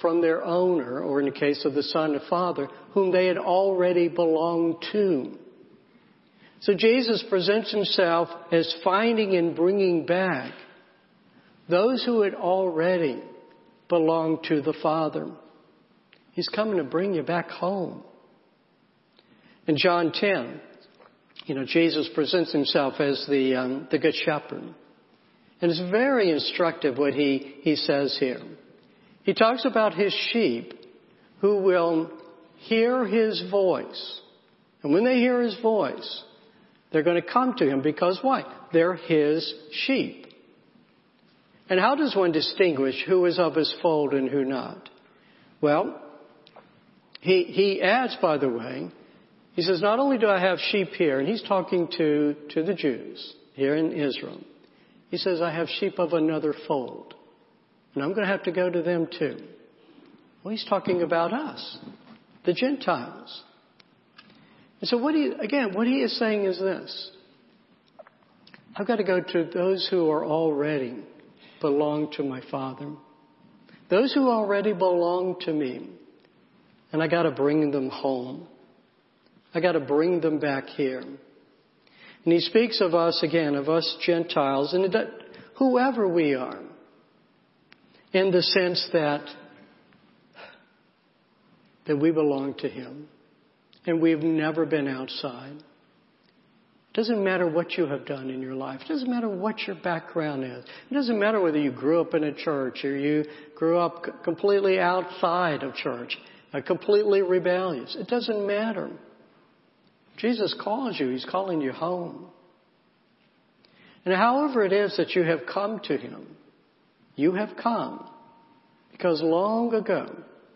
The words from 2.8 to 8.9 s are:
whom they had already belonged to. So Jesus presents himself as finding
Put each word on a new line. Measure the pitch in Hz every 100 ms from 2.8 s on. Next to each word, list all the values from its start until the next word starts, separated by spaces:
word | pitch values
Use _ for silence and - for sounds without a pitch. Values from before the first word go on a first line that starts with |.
| -
whom | 202 190
they | 180 185
had | 180
already | - 180 196 185 180 180 170
belonged | 170 165 160 165 170 170 165 -
to. | 214 196 147 123 - - - - - _ _ _ _ _ _ - -
So | -
Jesus | 185 226 254 233 202 -
presents | 190 180 214 214
himself | 208 190 - 175 165 170 - -
as | 170 165 -
finding | 190